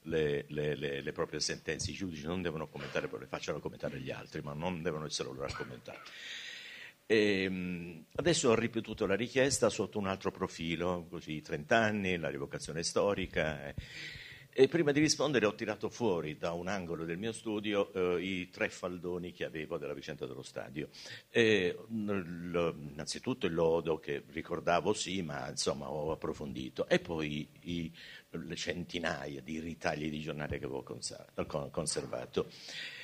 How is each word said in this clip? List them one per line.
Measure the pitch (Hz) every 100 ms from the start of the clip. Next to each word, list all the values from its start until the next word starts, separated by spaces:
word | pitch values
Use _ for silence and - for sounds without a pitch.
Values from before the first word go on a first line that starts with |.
le, | 80 82 76 71 -
le, | 73 76 67
le, | 71 69
le | 71
proprie | 73 80 78
sentenze. | 71 76 - 76 -
I |
giudici | 76 95 78
non | 73 92
devono | 85 80 76
commentare, | 73 69 80 -
poi | -
le | -
facciano | 82 - 78
commentare | - - 67 67
gli | 65
altri, | - - 78
ma | 76
non | 73 87 87
devono | 82 78 76
essere | - 64
loro | 65 67
a |
commentare. | - 69 60 - - - - - - - - - - - - -
Ehm, | 113 104 95 95 92 90 87 87 80 -
adesso | - 175 165 127
ho |
ripetuto | 110 113 113 107 107
la | 95
richiesta | 98 120 135 135 117 110
sotto | 95 98 107
un | 95
altro | 92 95
profilo, | - 95 - 82 80 87 87 82
così, | 85 80 78
trenta | - 80 76 113
anni, | 110 107 95 90
la | 73
rievocazione | 69 69 73 - 78
storica, | 85 113 95 98 90 90 78 71 71
eh. | - - - - - - - - -
E | 131
prima | 165 147
di | 143
rispondere | 151 - 135 131
ho | 104
tirato | 98 107 107 110
fuori | - 117 87 76 73
da | 87
un | 85 87
angolo | 101 85 80
del | 82 85
mio | 113
studio, | 107 113 107 107 101 101
eh, | 98 90 87
i | 92 92 92
tre | - 104
faldoni | - 92 90 87 87 87
che | 85
avevo | 76 78 76 80
della | 71
vicenda | 69 69 73
dello | 64 65
stadio. | 65 - 55 69 - - - - -
E, | 120 113 104 90 - -
mm, | 113 104 101 85 85 87
lo, | 87 85
innanzitutto | 73 73 73 78 78 - 131
il | 95
lodo | 82 82 82 80 80
che | - 71 -
ricordavo, | 76 - 82 82 85 82
sì, | - - 95
ma, | 80 71 67
insomma, | 69 - 71 67
ho | 76 76
approfondito. | 78 80 78 73 62 64 - -
E | 90
poi | 90 82 76 76 - -
i, | - 87 82 - - - -
le | 82 85 82
centinaia | - 87 85 87 82 76 71 69
di | 65 80
ritagli | 82 80 87 76 78
di | 76
giornale | 76 76 76 73
che |
avevo | 69 65
consa-, | - - - - - - 87
con-, | 76 69
conservato. | - 76 - 69 62 64 - - - - - - -